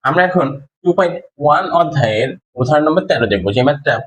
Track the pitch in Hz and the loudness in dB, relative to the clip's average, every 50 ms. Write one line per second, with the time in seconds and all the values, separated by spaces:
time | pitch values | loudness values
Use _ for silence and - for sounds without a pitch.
0 | - - 156 180 180 180 180 180 147 135 143 - - _ _ _ - 180 170 196 | -2 0 2 2 0 2 0 -2 -2 -2 -6 -10 -16 _ _ _ -2 0 0 2
1 | 185 170 170 - - _ _ - 143 147 151 - - - - 170 170 - - 139 | 0 0 -2 -8 -14 _ _ -2 2 2 2 2 0 0 0 0 0 2 0 0
2 | 127 110 107 107 123 135 - - _ _ _ - 131 127 151 151 151 156 156 185 | 0 0 0 0 -2 -2 -6 -12 _ _ _ -6 -2 0 2 2 2 2 0 0
3 | 185 - 160 123 117 104 104 95 87 101 101 - - 143 147 143 - 147 - - | 0 -2 -2 -2 0 0 -2 -2 -2 -2 0 2 0 0 0 0 -2 -2 -2 -2
4 | - | -6